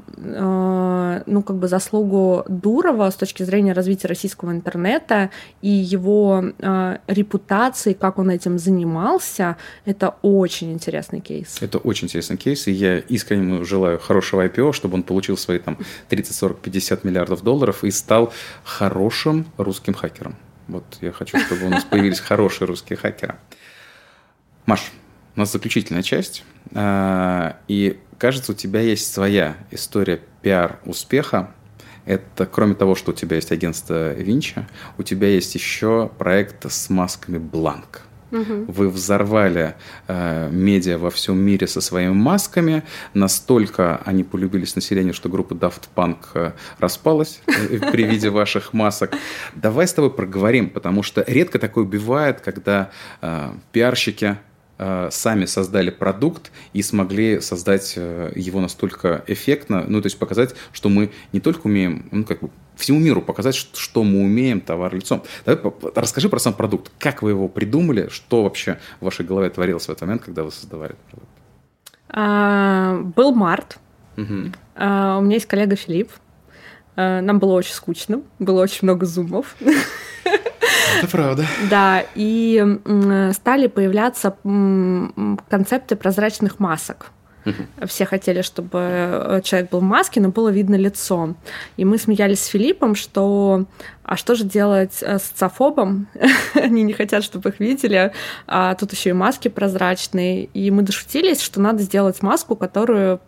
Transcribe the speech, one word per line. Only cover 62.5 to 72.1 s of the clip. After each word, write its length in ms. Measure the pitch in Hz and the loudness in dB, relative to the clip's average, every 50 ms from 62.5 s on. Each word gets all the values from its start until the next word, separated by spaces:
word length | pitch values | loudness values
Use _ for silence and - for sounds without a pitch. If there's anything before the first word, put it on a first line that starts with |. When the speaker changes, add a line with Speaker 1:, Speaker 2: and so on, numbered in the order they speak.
| - - - - _ | -14 -16 -20 -20 _
Speaker 2:
всему 240 | - - - 135 156 | -6 0 2 2 4
миру 200 | 160 156 120 92 | 4 4 2 2
показать, 360 | - - 80 - 101 131 131 | 0 -2 -4 -2 -2 -2 -2
ш-, 100 | - - - - | -2 -6 -10 -12
что 300 | - - - - 117 110 | -12 -8 -4 0 2 2
мы 160 | 104 98 98 | 4 4 4
умеем, 380 | 98 98 104 117 131 131 117 95 | 4 4 2 2 2 2 0 -2
товар 340 | - - 82 85 90 90 92 | -2 -4 -4 -4 -4 -4 -4
лицом. 300 | 92 95 - 131 - - - - - - | -6 -4 -4 -4 -4 -4 -8 -18 -4 0
Давай 160 | - 147 165 | 0 0 2
по-, 120 | - 101 | 0 -4
по-, 280 | - - - - - - | -6 -6 -8 -6 -4 -2
расскажи 280 | - - - 131 151 202 | -2 -2 0 0 0 0
про 100 | - 120 | 0 0
сам 140 | - 120 | 0 0
продукт. 400 | 98 - 107 104 104 - - - - - | 0 0 0 0 -2 -2 -4 -6 -10 -4
Как 220 | - 147 135 - | -2 -2 -2 0
вы 80 | 110 107 | 0 0
его 180 | 104 95 95 90 | 0 0 0 -2
придумали? 580 | - - 113 104 120 151 180 165 131 101 85 - | -2 -4 -2 0 2 2 2 4 2 2 0 -2
Что 360 | - - - - 120 117 107 | -6 -12 -4 0 2 4 4
вообще 340 | 98 - - - - 87 - - - - - | 2 0 -4 -6 -6 -6 -6 -8 -18 -12 -8
в 60 | - | -6
вашей 200 | 92 - - 90 | -6 -4 -4 -4
голове 240 | 85 95 98 98 87 | -2 0 0 0 0
творилось 360 | - - 90 92 87 82 - | 0 0 0 0 0 -2 -4
в 20 | - | -8
этот 140 | 82 - | -8 -8
момент, 200 | 82 87 110 117 | -6 -4 -4 -4
когда 220 | - - 87 85 80 | -6 -8 -8 -6 -6
вы 80 | 78 | -6
создавали 400 | - - - - - 78 78 78 | -8 -14 -16 -16 -14 -12 -12 -12
этот 120 | - - _ | -14 -16 _
продукт? 260 | _ - - - - _ _ _ _ _ _ _ _ _ _ - - _ _ _ - | _ -20 -20 -20 -20 _ _ _ _ _ _ _ _ _ _ -20 -20 _ _ _ -8